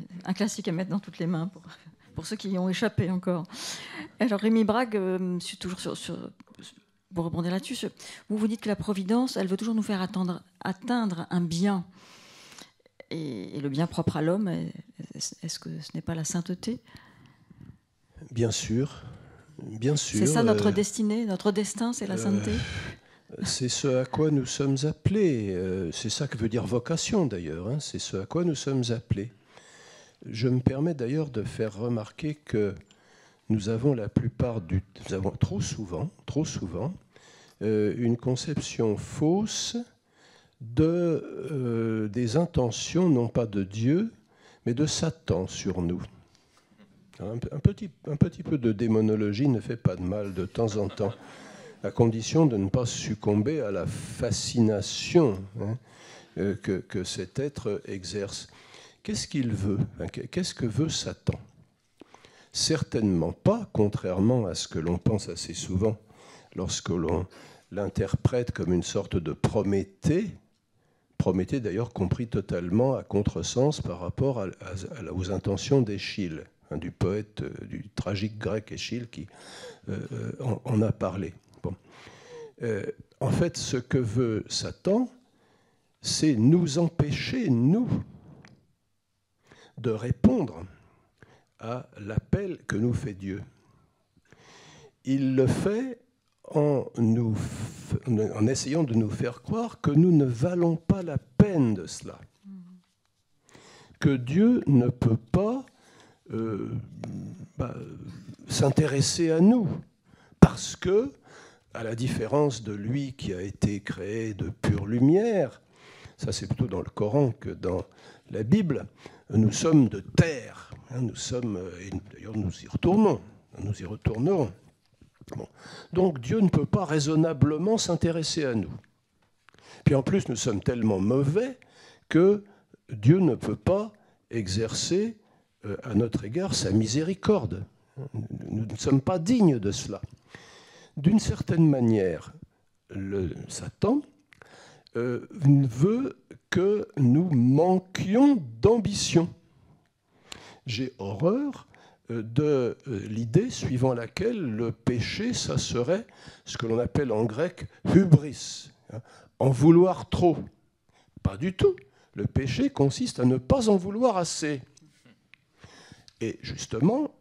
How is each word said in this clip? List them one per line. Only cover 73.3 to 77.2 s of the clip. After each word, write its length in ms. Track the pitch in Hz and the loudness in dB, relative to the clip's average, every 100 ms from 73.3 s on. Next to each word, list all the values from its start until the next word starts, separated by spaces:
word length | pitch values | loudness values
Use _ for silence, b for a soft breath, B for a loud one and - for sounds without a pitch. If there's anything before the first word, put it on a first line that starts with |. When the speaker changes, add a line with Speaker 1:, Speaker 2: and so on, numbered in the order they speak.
| - - 120 143 147 | -2 -4 2 2 2
Speaker 2:
par 200 | - 87 | -6 -6
rapport 400 | 87 - 135 120 | -8 -2 -2 -2
à, 60 | 92 | -6
à, 640 | - 92 92 - - 82 | -8 -12 -10 -10 -12 -8
à, 60 | |
aux 180 | 90 92 | -6 -4
intentions 500 | 95 98 98 - 139 | -4 -2 -4 2 2
d'Échille, 600 | 107 101 - - 90 78 - _ - | 2 -2 -8 -6 -4 -6 -12 _ -10
hein, 60 | 71 | -8
du 140 | 85 | -8
poète, 520 | - 90 104 | -2 0 0